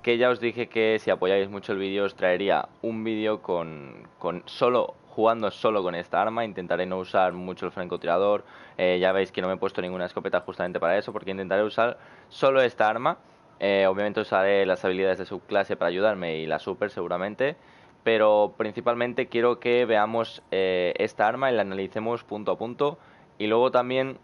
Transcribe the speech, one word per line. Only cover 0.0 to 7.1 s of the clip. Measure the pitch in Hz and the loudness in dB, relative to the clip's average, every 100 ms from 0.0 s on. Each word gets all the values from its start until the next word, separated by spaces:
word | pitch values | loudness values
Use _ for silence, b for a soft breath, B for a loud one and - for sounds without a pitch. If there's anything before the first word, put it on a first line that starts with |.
que | - 117 | 2 2
ya | 123 | 2
os | 123 | 2
dije | 117 113 110 | -2 -4 -4
que | 113 110 110 | 0 2 2
si | - | 0
apoyáis | 90 92 98 98 | 0 2 2 0
mucho | 101 95 | -6 -6
el | 98 | -4
vídeo | 98 98 | -2 -2
os | 98 - | -2 0
traería | 92 90 98 80 - _ | 0 2 2 0 -2 _
un | 117 110 110 | -8 -6 -4
vídeo | 110 107 107 | -2 -2 -2
con, | - 87 82 78 71 50 - _ | -2 -4 -4 -10 -16 -18 -20 _
con | 87 87 - | -6 -6 -10
solo, | - 123 123 - - - | 0 2 2 0 -6 -14
jugando | - 110 117 104 | 0 2 2 -2
solo | - 113 107 | 0 0 2
con | 90 85 | -2 -4
esta | 87 85 | -2 0
arma. | 107 113 | 0 -2
Intentaré | 113 95 87 87 92 | -6 -8 -4 -4 -2
no | 92 | -4
usar | 92 | -2